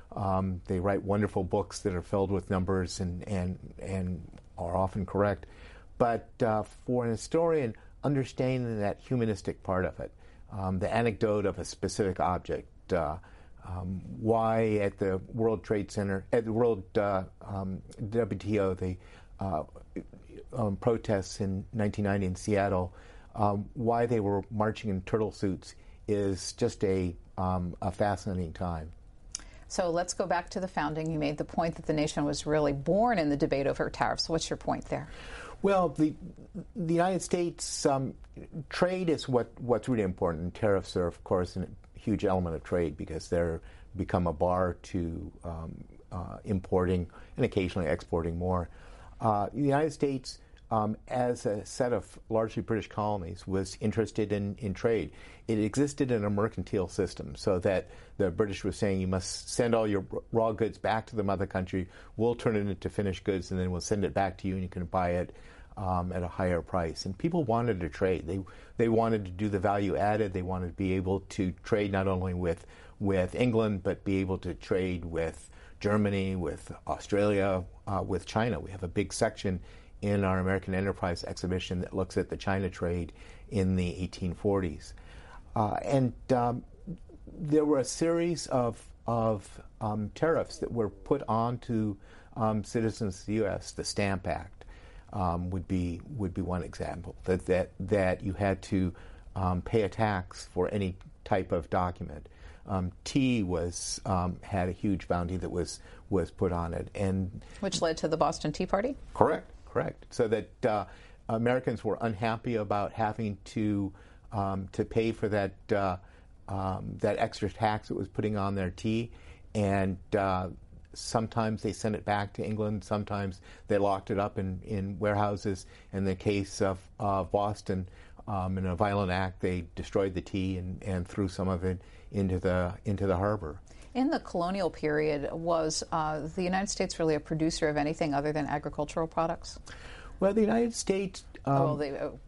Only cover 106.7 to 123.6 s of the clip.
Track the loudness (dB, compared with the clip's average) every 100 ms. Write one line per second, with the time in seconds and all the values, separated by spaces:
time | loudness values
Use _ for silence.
106.7 | -4 -6 -2 0 0 -2 -6 -14 -6 -4
107.7 | 0 0 0 0 2 2 0 -2 -2 0
108.7 | 2 0 -4 -4 6 6 6 -6 -18 -6
109.7 | -2 -2 -4 -10 0 2 2 -2 -2 0
110.7 | 0 -2 -10 -20 -16 -4 0 2 2 0
111.7 | -2 -2 0 0 0 -2 -2 -2 -2 0
112.7 | 0 0 0 -2 0 -4 -4 -6 -2 0
113.7 | 2 -2 -6 -20 -20 -8 -2 0 -2 -4
114.7 | -4 0 2 2 2 0 2 0 -4 0
115.7 | 2 2 0 -6 -20 -20 -20 -8 -4 -2
116.7 | -2 -6 -2 0 2 0 0 -4 0 2
117.7 | 2 -2 -6 -4 -2 0 0 0 0 -2
118.7 | -2 -2 0 -2 -8 -20 -20 -8 0 2
119.7 | 4 2 -2 0 2 4 2 0 -6 -16
120.7 | -20 -18 -12 -2 0 0 0 0 0 -2
121.7 | -2 0 0 0 0 0 -4 -4 0 0
122.7 | -2 0 -2 0 -2 -2 -6 -14 -12